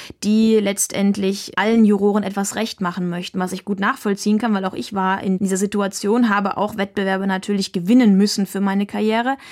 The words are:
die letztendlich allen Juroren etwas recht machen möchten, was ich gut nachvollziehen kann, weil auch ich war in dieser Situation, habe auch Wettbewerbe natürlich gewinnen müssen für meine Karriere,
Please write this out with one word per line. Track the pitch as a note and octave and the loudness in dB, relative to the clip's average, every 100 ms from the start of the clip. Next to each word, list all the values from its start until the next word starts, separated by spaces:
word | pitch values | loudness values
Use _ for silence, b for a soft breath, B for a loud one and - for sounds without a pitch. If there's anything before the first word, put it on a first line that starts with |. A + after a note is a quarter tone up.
| B - | B -6
die | G3+ G#3+ A3 A3 | 0 4 4 4
letztendlich | G3+ G3+ - - G3+ G3+ F#3+ G3 - - | 2 -2 -4 0 0 2 -2 -2 -6 -2
allen | G#3 A#3 | 2 4
Juroren | G#3+ G3+ G3+ G#3 | 4 4 2 0
etwas | G3 G3 G3 | -2 -4 -4
recht | G3+ A3+ - | -4 -6 -4
machen | F3+ F3 F3+ | -6 -4 -4
möchten, | F3 F3+ F#3+ | -6 -6 -4
was | F3+ | -4
ich | F#3 | -4
gut | - G3 | -6 -2
nachvollziehen | G3+ B3 G#3+ G3 G#3 G#3+ | -2 -2 -2 -2 0 0
kann, | A#3 | 2
weil | G3+ | 0
auch | F#3+ | -2
ich | - A#3+ | -6 -8
war | G3+ F#3 F#3+ | -2 -2 -2
in | - F#3 | -2 -2
dieser | G3 F#3+ | 0 0
Situation, | G3+ G#3 G3 - G3+ A#3 A#3+ | -2 -2 -4 -4 0 2 2
habe | G3+ G3 - | 2 0 -2
auch | G#3 G#3 | -4 -2
Wettbewerbe | G3 G#3 F#3+ F#3+ G3 | -4 -2 -2 -2 -2
natürlich | F#3+ F#3+ G3+ G3 | -4 -2 -4 -2
gewinnen | F#3+ F3 B3 A#3 F#3+ | -4 2 4 6 6
müssen | G#3 - G3 | 4 2 -4
für | F#3+ | -2
meine | G3 G3 G3+ | -2 -2 -2
Karriere, | G#3 G#3+ A3 A#3+ C4+ B | -2 0 0 -2 -4 B